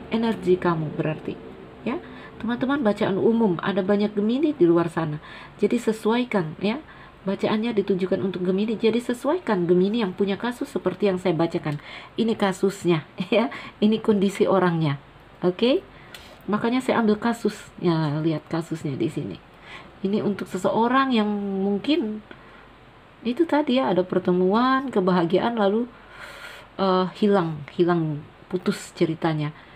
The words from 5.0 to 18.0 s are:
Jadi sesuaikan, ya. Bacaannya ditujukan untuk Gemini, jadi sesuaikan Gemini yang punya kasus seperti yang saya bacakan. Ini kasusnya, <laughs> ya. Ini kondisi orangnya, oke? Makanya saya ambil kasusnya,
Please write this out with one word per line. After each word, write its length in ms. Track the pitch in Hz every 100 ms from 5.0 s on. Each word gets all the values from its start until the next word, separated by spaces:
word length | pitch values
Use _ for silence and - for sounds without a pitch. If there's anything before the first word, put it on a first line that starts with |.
| 160 151 - - - -
Jadi 180 | 208 240
sesuaikan, 800 | 233 214 214 233 247 202 156 -
ya. 180 | 202 254 - - - - 190
Bacaannya 480 | 196 208 214 226 220
ditujukan 460 | 190 185 185 190
untuk 240 | 190 180 180
Gemini, 320 | 190 220 214
jadi 160 | 220 233
sesuaikan 720 | 240 240 262 349 - 202 175
Gemini 320 | 180 190 233
yang 160 | 202 180
punya 240 | 202 196
kasus 320 | 240 247 277
seperti 400 | - 180 180 202
yang 80 | 185
saya 160 | 185 160
bacakan. 480 | 165 170 156 147 - - - -
Ini 220 | 226 220
kasusnya, 640 | 202 185 196 185 170 165 - -
<laughs> 160 | 180
ya. 180 | 233 247 - - -
Ini 160 | 214 214
kondisi 480 | 220 208 196 - 214
orangnya, 540 | 190 180 165 160 139 - - - -
oke? 400 | 180 180 233 339 - - - - - - -
Makanya 320 | 208 233 254
saya 220 | 254 214
ambil 160 | 220 208
kasusnya, 1040 | 233 233 208 - - - 180 160